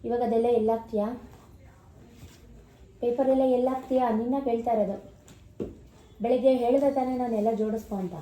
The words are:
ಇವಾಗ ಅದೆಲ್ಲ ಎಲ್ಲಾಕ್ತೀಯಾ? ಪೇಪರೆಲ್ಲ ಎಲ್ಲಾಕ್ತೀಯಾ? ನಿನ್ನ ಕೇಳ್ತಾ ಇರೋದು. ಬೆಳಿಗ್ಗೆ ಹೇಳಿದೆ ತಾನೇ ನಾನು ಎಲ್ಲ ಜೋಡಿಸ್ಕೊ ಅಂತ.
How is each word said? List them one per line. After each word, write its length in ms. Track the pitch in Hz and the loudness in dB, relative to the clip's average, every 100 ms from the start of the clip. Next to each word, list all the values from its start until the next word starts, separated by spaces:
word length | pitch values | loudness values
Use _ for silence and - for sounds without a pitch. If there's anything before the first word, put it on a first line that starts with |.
| 233 | -4
ಇವಾಗ 160 | 240 | -2
ಅದೆಲ್ಲ 240 | 233 226 240 | 0 0 2
ಎಲ್ಲಾಕ್ತೀಯಾ? 600 | 233 214 226 - 214 208 247 - - - - - - - - - - - - - - - - - - | 2 2 -2 -4 -4 -4 -6 -16 -20 -20 -20 -20 -20 -20 -20 -20 -20 -20 -20 -20 -20 -20 -20 -20 -6
ಪೇಪರೆಲ್ಲ 400 | 240 240 262 262 | -4 0 2 4
ಎಲ್ಲಾಕ್ತೀಯಾ? 680 | 262 247 254 262 - 262 247 | 4 2 0 -2 -2 0 2
ನಿನ್ನ 260 | 220 240 277 277 | 0 -2 -2 -2
ಕೇಳ್ತಾ 260 | 233 240 | -2 0
ಇರೋದು. 420 | 220 190 190 - - - - - - - - - - - - | 0 -2 -4 -12 -20 -20 -20 -20 -14 -12 -12 -20 -20 -20 -4
ಬೆಳಿಗ್ಗೆ 320 | 220 254 262 | 2 4 4
ಹೇಳಿದೆ 380 | 262 240 269 277 | 4 4 4 2
ತಾನೇ 260 | 277 254 254 | 0 -2 -2
ನಾನು 180 | 247 220 | -2 0
ಎಲ್ಲ 120 | 214 214 | 0 0
ಜೋಡಿಸ್ಕೊ 380 | 214 220 - 202 | -2 -4 -6 -8
ಅಂತ. 180 | 180 170 | -8 -10